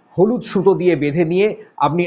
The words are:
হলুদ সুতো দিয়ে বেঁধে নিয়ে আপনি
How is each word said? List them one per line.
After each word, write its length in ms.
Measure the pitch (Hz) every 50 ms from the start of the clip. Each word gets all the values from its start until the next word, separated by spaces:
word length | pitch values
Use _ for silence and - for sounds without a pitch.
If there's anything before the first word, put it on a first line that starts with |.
| _ _ - -
হলুদ 220 | 185 220 247 226
সুতো 340 | - - - 196 170 196 190
দিয়ে 220 | 156 180 180 165
বেঁধে 280 | 139 143 147 139 175 175
নিয়ে 320 | 160 175 185 202 214 196 - - - _
আপনি 300 | - 143 147 151 175 175